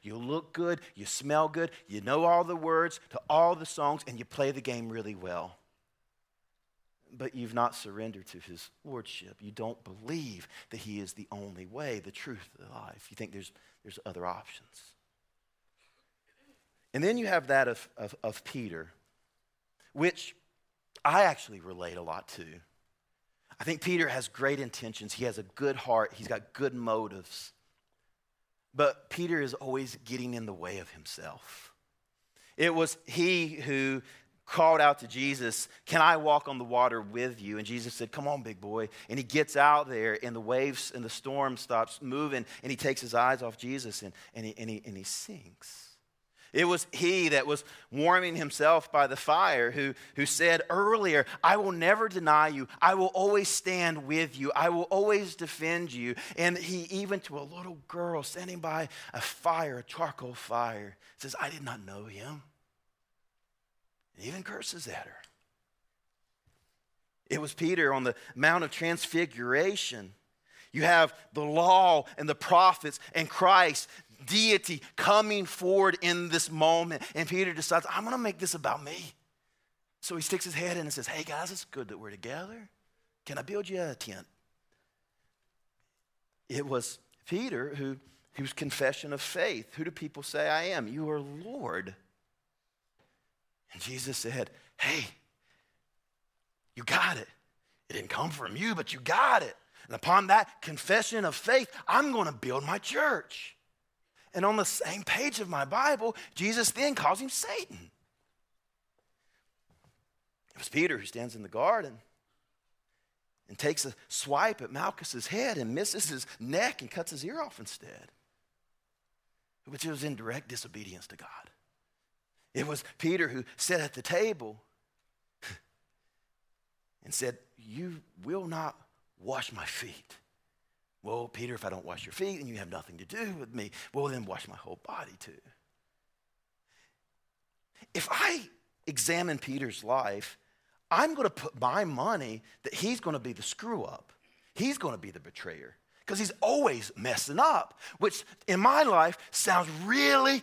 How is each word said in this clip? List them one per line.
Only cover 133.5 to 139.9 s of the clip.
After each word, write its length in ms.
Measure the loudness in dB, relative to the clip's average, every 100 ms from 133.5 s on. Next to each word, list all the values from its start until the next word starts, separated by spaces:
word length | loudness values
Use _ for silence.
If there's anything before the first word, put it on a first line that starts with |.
me." 160 | -10 -10 -12 -10
"Well, 140 | -6 -4
then 160 | -6
wash 240 | -8 -10 -12
my 80 | -16
whole 240 | -16 -16
body 320 | -14 -12 -14 -18
too." 200 | -20 -20 -20 _ _ _ _ _ _ _ _ _ _ _ _ _ _ _ _ _ _ _ _ _ _ _ -8
If 140 | -6 -2
I 400 | 2 2 0 -6 _ _ _
examine 540 | -6 -2 0 2 0 -2
Peter's 460 | -4 -6 -6 -6
life, 520 | 0